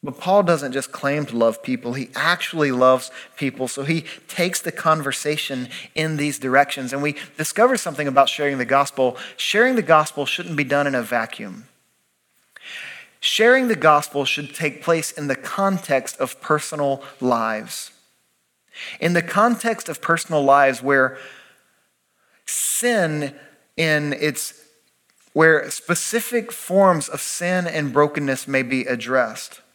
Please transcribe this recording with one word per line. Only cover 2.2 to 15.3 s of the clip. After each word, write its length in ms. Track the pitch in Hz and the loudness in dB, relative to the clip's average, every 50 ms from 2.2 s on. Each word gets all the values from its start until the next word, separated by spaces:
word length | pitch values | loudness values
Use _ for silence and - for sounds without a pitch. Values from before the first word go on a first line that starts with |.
| 147 165 175 175 - - - 165 151 143 | 0 0 0 -2 -4 -8 -2 0 0 0
loves 400 | 131 123 127 131 131 127 - - - - - - _ | 2 4 6 6 6 4 0 -8 -14 -18 -20 -20 _
people. 300 | - 143 135 123 120 131 | -6 -6 -6 -4 -4 -8
So 160 | 120 - 139 | -6 -6 -6
he 220 | 135 143 165 165 151 - - - _ - | -2 -2 -2 -2 -2 -8 -18 -18 _ -12
takes 320 | - - 175 185 185 - | -4 -2 -2 -2 -2 -4
the 100 | - 170 | -6 -6
conversation 960 | - - - 160 156 156 143 139 131 - - 147 151 151 - - 139 127 127 120 - - - - _ | -8 -2 2 2 2 2 0 -4 -4 -4 -2 -2 -2 -2 -4 -6 -6 -6 -8 -8 -10 -14 -16 -8 _
in 200 | 160 156 160 156 | -2 -2 -2 0
these 220 | 147 143 147 139 - | 0 -2 -2 -2 -4
directions. 540 | 135 131 127 139 143 139 - 143 131 123 | -4 2 4 4 4 4 0 -8 -6 -6
And 100 | 135 139 | -4 -2
we 140 | 143 151 143 - - - _ | -2 -2 -4 -4 -12 -16 _
discover 400 | - 156 - - - 226 254 269 | -8 -8 -6 2 4 4 4 4
something 300 | 214 - 175 147 135 151 | 0 -4 -6 -6 -4 -4
about 220 | 143 131 139 135 131 | 0 4 4 4 2
sharing 300 | - - 147 143 139 131 | 2 0 -2 -2 0 -2
the 60 | 123 | 0
gospel. 520 | 120 135 139 139 135 - - 131 127 120 - - - - | 2 2 2 2 0 0 0 0 0 0 -2 -14 -16 -10
Sharing 380 | - - - - 208 240 254 262 | -8 -4 0 2 4 4 4 4
the 80 | 233 | 0
gospel 420 | 170 143 165 151 151 - - - 143 | 4 6 6 6 6 4 -2 -6 -4
shouldn't 300 | 139 - - 170 175 165 | -4 -4 -6 -6 -6 -2
be 80 | 143 | -4
done 240 | 139 123 139 143 143 | -2 0 2 0 2
in 80 | 143 135 | 2 0
a 80 | 127 | -2
vacuum. 600 | 117 104 123 117 113 113 - - 110 98 92 110 110 _ _ _ _ _ _ _ _ _ _ _ _ _ _ _ _ _ _ - - - - - - - - - - _ _ _ | -2 -2 -2 -2 -2 -4 -8 -12 -14 -14 -14 -18 -20 _ _ _ _ _ _ _ _ _ _ _ _ _ _ _ _ _ _ -20 -20 -16 -16 -14 -14 -16 -16 -18 -20 _ _ _
Sharing 480 | - - - - 220 233 254 262 254 | -4 -2 2 4 6 6 6 4 4
the 80 | 240 220 | 0 0
gospel 500 | 147 143 160 151 147 147 - - 143 139 | 2 4 6 6 6 2 -2 -4 -4 -2
should 300 | 127 - 147 147 - - | -2 -2 -4 -6 -10 -10
take 260 | - 165 151 131 - | -6 -6 -6 -6 -4
place 300 | - - 170 165 151 - | 0 0 0 0 0 -6
in 160 | - - 147 | -8 -8 -4
the 80 | 143 | -4